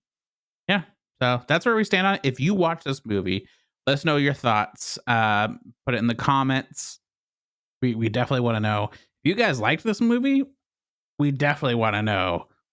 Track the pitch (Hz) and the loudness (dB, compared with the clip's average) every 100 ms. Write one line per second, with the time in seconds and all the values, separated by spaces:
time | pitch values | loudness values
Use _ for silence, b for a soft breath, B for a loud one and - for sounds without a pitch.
0 | _ _ _ _ _ _ - 196 - _ | _ _ _ _ _ _ -2 -2 -4 _
1 | _ - 123 120 - 165 247 220 208 185 | _ -4 -2 -2 -2 0 2 0 2 2
2 | 196 196 135 127 151 202 165 165 139 139 | 2 0 -2 -2 0 2 0 -2 -6 -8
3 | 113 101 92 95 b b b _ - 143 | -4 -2 -2 -4 b b b _ -2 0
4 | 165 147 143 135 123 107 104 - - - | 0 2 0 0 0 0 0 -6 -12 -8
5 | - 117 110 104 107 - - - - 120 | -2 0 2 2 0 -6 -18 -10 -4 0
6 | 117 113 - 135 131 131 - - - - | 0 0 0 2 2 -2 -4 -12 -14 -14
7 | _ _ _ _ _ _ _ _ 123 113 | _ _ _ _ _ _ _ _ -4 -2
8 | 113 117 123 131 120 110 107 104 104 B | -2 0 0 0 0 0 0 -2 -4 B
9 | B _ 151 202 220 131 110 156 226 202 | B _ -2 0 0 0 0 -2 -2 0
10 | 233 240 269 277 269 _ _ _ _ _ | 2 2 2 0 0 _ _ _ _ _
11 | _ - 147 135 147 139 139 117 110 104 | _ -2 0 0 0 0 0 0 0 0
12 | 107 98 92 85 - _ _ | 0 0 0 -2 -6 _ _